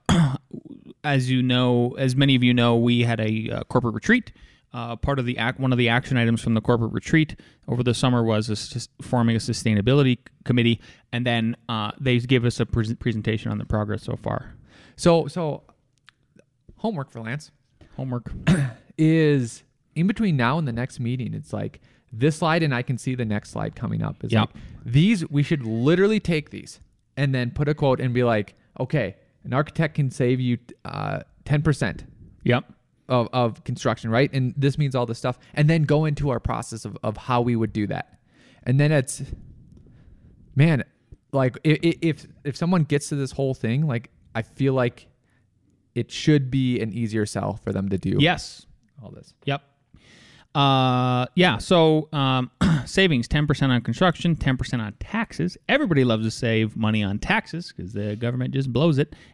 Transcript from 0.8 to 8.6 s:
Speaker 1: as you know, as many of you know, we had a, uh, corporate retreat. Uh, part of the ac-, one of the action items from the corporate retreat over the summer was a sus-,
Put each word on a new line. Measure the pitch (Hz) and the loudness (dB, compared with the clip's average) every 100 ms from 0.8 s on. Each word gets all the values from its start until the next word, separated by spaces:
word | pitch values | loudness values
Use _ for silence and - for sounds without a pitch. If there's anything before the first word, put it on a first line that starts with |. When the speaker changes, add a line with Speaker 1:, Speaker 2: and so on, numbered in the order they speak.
| - - 151 | -20 -10 -2
Speaker 1:
as | 139 127 | 0 2
you | 127 | 0
know, | 127 123 127 120 120 127 | 2 2 2 2 0 0
as | 135 131 | -2 2
many | 139 131 | 4 4
of | |
you | 123 | 4
know, | 123 120 117 | 4 4 4
we | 120 120 | 4 2
had | 117 110 | 2 0
a, | 110 110 113 | -2 -2 -4
uh, | 117 | -8
corporate | - 127 120 | -2 0 0
retreat. | 110 - 247 - - - _ _ | -4 2 2 2 -18 -20 _ _
Uh, | 123 117 117 | -14 -10 -6
part | - 139 | -4 -2
of | 120 | -2
the | 117 | -2
ac-, | 113 127 | -2 -2
one | 131 | 0
of | 123 | 2
the | 117 | 4
action | 117 - 127 | 2 0 0
items | 117 117 | 2 0
from | - | 0
the | 110 | 0
corporate | - 120 113 | 2 0 0
retreat | 113 - 160 151 - - _ - | -4 0 2 2 -4 -20 _ -6
over | 120 | -2
the | 123 | 0
summer | 117 131 123 | 2 2 2
was | 113 107 110 | 2 0 0
a | |
sus-, | 104 | -4